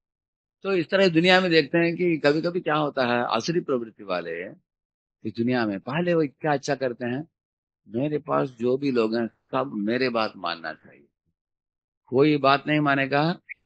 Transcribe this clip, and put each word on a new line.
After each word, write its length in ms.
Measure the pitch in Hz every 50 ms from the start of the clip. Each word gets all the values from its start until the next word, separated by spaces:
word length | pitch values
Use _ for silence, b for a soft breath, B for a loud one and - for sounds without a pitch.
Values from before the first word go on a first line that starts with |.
| _ _ _ _ _ _ _ _ _ _ _ _ -
तो 100 | 196 196
इस 160 | 180 160 -
तरह 200 | 202 190 196 190
दुनिया 320 | 160 160 170 185 185 185
में 100 | 185 180
देखते 260 | 160 160 147 131 -
हैं 180 | 170 170 170 170
कि 220 | 165 180 175 165
कभी-कभी 420 | 143 143 143 147 160 156 175 175 185
क्या 160 | 170 165 151
होता 300 | 156 151 143 - 139 127
है, 200 | 120 120 120 123
आसुरी 340 | - - 113 - - 165 180
प्रवृत्ति 440 | 170 - 139 120 117 113 95 - 107
वाले 460 | 95 90 87 85 85 82 85 90 110 160 - _ _ _ _ _ _ _ _ _ _ _ _ -
इस 100 | 110 -
दुनिया 280 | - 117 123 127 123 113
में 140 | 107 98 95
पहले 340 | - 120 135 165 175 175 175
वो 140 | 165 156
क्या 260 | 135 - _ - 156 147
अच्छा 220 | 143 - - 139
करते 300 | 127 135 127 120 - 127
हैं, 220 | 120 123 139 160 - _ _ _ _ _ _ _ _ _ _ _
"मेरे 300 | 101 101 120 143 151 151
पास 320 | 151 156 143 139 143 147 135
जो 280 | 123 113 117 123 127
भी 140 | 139 143 139
लोग 240 | 127 120 113 110 113
हैं, 120 | 117 117
सब 440 | 107 - _ _ _ 135 131 135 139 -
मेरे 360 | 107 101 107 120 127 131 127
बात 240 | 117 113 110 107 -
मानना 360 | 98 90 85 85 82 82 78 76
चाहिए, 340 | - - - - - _ _ _ _ _ _ _ _ _ _ _ _ _ _ _ _ _ _ _ _ _
कोई 320 | _ 120 127 143 151 151
बात 300 | 143 131 135 139 139 139
नहीं 120 | 147 151 151
मानेगा, 520 | 147 143 139 139 139 131 143 143 151 165 185 - _ - - - _